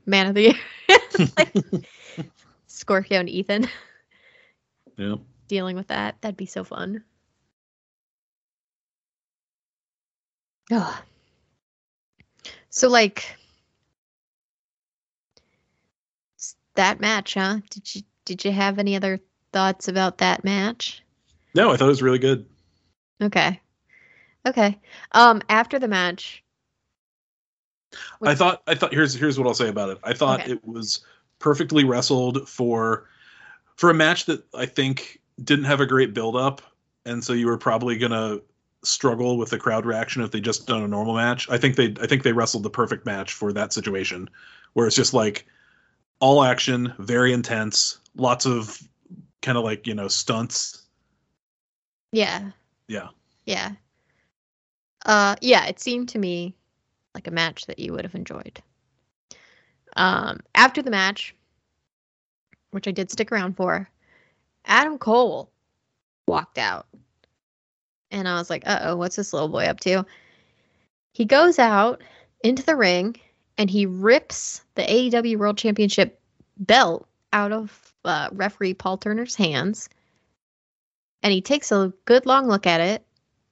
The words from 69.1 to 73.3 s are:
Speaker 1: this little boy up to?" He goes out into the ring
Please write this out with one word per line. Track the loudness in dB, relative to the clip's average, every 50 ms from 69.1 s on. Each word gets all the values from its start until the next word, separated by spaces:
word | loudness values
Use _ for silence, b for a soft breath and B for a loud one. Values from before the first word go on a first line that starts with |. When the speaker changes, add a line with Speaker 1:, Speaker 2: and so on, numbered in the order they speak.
| -6
Speaker 1:
this | -6 -8 -6 -4
little | -4 -4 -2
boy | -2 -2 -2
up | -2 -2 -2
to?" | -2 0 0 0 -2 -4 b b b b b b b b b b b b b b b b _ _ _ _ _
He | -4 0
goes | 4 6 6 6 6 6 6
out | 4 4 4 4 2 2 0 -4 b b b b b b b b -2
into | -2 -2 0 0
the | 0 0
ring | 2 2 2 2 2 0 -4 -6 -10 _ _